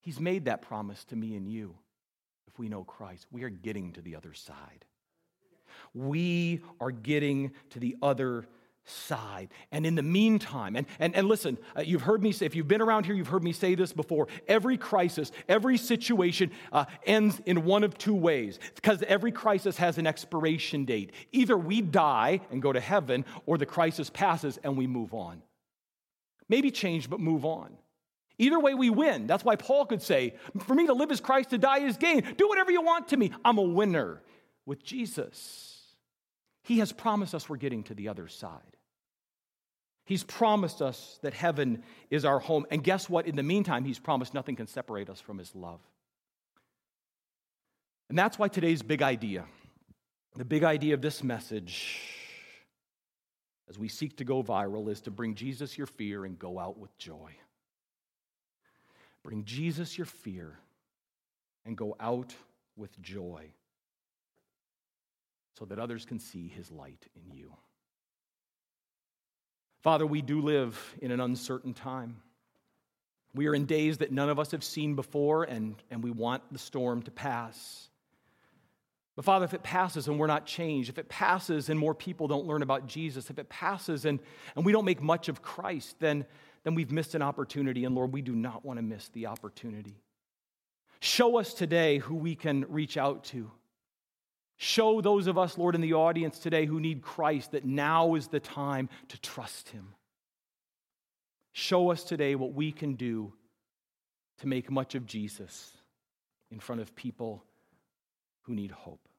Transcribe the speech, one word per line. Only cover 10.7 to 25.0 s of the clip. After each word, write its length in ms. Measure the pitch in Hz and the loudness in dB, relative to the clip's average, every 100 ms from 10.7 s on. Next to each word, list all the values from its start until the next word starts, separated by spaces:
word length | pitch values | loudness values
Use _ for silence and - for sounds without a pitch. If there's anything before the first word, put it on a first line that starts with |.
and, 140 | 113 139 - | -4 -4 0
and, 160 | 165 | 0
and 140 | 175 196 | 2 4
listen, 280 | 220 160 123 - - | 2 2 -4 -8 -6
uh, 60 | |
you've 200 | 156 170 | 0 0
heard 180 | 127 214 | 4 4
me 120 | 208 | 4
say, 140 | 190 170 | 2 -2
if 100 | 165 | -2
you've 100 | 151 | 2
been 160 | 208 | 4
around 240 | 226 220 180 | 6 4 2
here, 80 | |
you've 140 | 202 151 | -2 0
heard 160 | 185 | 0
me 80 | 170 | 0
say 240 | 165 190 180 | 0 0 2
this 160 | 180 | 0
before. 340 | - 147 160 143 - - | -2 -2 0 0 -4 4
Every 280 | 226 220 254 | 4 4 0
crisis, 540 | - 202 180 160 147 - - | 2 2 2 0 -6 -8 2
every 300 | 202 233 247 | 4 6 2
situation, 720 | - 233 240 233 180 170 180 - - | 4 0 2 4 4 4 0 0 0
uh, 140 | 147 139 - - | 0 0 -4 4
ends 340 | 220 214 - - | 6 6 2 2
in 180 | 180 | 2
one 200 | 165 202 | 6 4
of 120 | 208 - | 4 0
two 180 | 202 | 0
ways, 440 | 202 170 143 107 92 - | 4 4 4 0 -6 -14
because 300 | - - 196 | 0 2 4
every 260 | 202 196 233 | 4 4 4
crisis 460 | 226 220 196 196 165 | 0 2 2 2 2
has 220 | 175 165 | 2 4
an 80 | 160 | 0
expiration 760 | 151 - 165 160 160 - 156 | 0 -4 0 2 0 0 -2
date. 280 | 131 113 98 - - | 0 -2 -2 -12 -2
Either 260 | 262 240 214 | 2 4 4
we 240 | 165 214 | 4 0
die 600 | 190 180 151 123 117 185 - | 4 4 6 6 4 2 -2
and 100 | 127 | 0
go 120 | 139 | 2
to 80 | 127 | 2
heaven, 440 | 123 196 135 127 123 - - | 2 2 2 -2 -2 -8 0
or 100 | 160 | 0
the 100 | 143 | 0
crisis 440 | - 165 160 147 | 2 2 2 -8
passes 480 | - 190 165 147 135 | 0 2 2 -2 -4
and 120 | 143 135 | -2 0
we 120 | 127 | 0
move 260 | 127 | -2